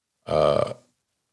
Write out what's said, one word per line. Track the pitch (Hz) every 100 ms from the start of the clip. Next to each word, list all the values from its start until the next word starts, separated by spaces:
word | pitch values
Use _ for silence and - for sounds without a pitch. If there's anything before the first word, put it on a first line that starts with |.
| _ _ -
uh, | 78 73 - - - _ _ _ _ _